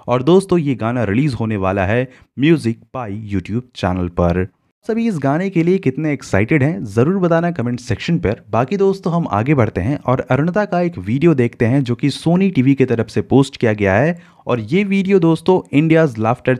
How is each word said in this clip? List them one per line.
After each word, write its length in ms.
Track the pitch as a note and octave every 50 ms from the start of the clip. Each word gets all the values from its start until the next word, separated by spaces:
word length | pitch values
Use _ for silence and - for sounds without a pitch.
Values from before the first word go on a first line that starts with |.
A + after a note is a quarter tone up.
| - -
और 160 | B2 B2+ C3
दोस्तों, 340 | D3+ F3 F#3+ F#3+ F#3+ F3+ F3
ये 140 | D3 C#3+ C3
गाना 280 | G#2 A2 A2+ B2 B2+ A2+
रिलीज 300 | G2 G2 A#2+ D3+ D3+ A#2+
होने 240 | G#2+ A2+ A2 A2 G2+
वाला 280 | F#2+ F#2 F#2+ G2+ F#2
है 220 | F#2 A2 B2 C3 B2+ - - _ _ - A2+
म्यूजिक 400 | C3 D#3+ E3+ C#3+ A2+ A2+ A#2 A2+ - _ -
पाई 280 | C3 B2 G#2 G2 G#2+ A2+ G#2 G2+
YouTube 280 | F#2+ F2 - G2 A#2+ - _ _
चैनल 320 | - - F2+ F#2 F#2 F2 F2
पर। 380 | F2 - F2 E2+ F2 F2+ F#2 - _ _ _ _ _ _ _
सभी 220 | - A3 A3+ A3+ A#3
इस 100 | G3+ D3
गाने 320 | C3 C3+ C#3+ D#3+ F#3+ G3
के 140 | F#3+ E3+ D#3+
लिए 140 | F3 F#3 F#3+
कितने 340 | F#3 C3+ B2+ - D#3 D#3 C#3+
एक्साइटेड 500 | - - - - F#2+ G#2+ A2+ D#3+ D3+ B2+
हैं, 200 | D3+ F3 G3+ D3+
ज़रूर 320 | G#2 G2 A2+ B2+ D#3 F#3+ G3+
बताना 340 | F3+ E3+ E3 E3 E3+ F3
कमेंट 280 | E3+ - A#2 A#2+ A#2+ A#2+
सेक्शन 380 | - - G#2 - - - E3+ E3+
पर। 220 | - F#2+ A#2 - - -
बाकी 280 | - A2 B2 - G3+ F#3+
दोस्तों, 360 | G3 G3 F#3+ G3 - F#3 D#3+
हम 140 | E3+ E3 -
आगे 240 | - G2+ A2+ C3+ D#3
बढ़ते 260 | C3+ A2 F#2+ - G2+
हैं 160 | E2+ A2+ D3 -
और 260 | - - B2+ B2+ - -
अरुणिता 340 | C3 B2+ D3+ E3+ F3 G#3 G#3
का 160 | G3+ F#3 F3
एक 160 | F3+ F3 E3+ -
वीडियो 360 | F#2 G2 G#2+ - D#3+ E3+ D#3+
देखते 320 | C3 A#2+ A#2 - - A#2+
हैं, 180 | A2 B2 C#3+ C3+
जो 120 | A#2 A#2+
कि 140 | - - C#3+
Sony 440 | C3 - - D#3+ E3+ F#3 G3 G3 F#3
टीवी 200 | - B2 C3+ C#3
की 100 | C3+ C3+
तरफ 240 | A#2+ A#2+ A2+ A2 -
से 120 | - A2 G2
पोस्ट 340 | - A#2+ C3 C#3 C3+ - -
किया 160 | - A2+ G#2+
गया 200 | G#2 G2+ G2 F#2+
है, 240 | G#2 C3+ E3 F3 E3+ - - _ _ - -
और 120 | A#2+ A#2+
ये 240 | G#2+ G#2 C#3+ F#3+ G#3
वीडियो 360 | F#3+ G3 G3 F#3+ F#3 G3+ F#3+
दोस्तों, 400 | E3+ E3 D#3+ D#3+ - - F#3 F3 - - - C#3
India's 380 | D#3+ E3 D#3+ D#3+ D#3+ D3+ A2+ G#2+
Laughter 380 | A2 A2 B2 - - B2+ B2+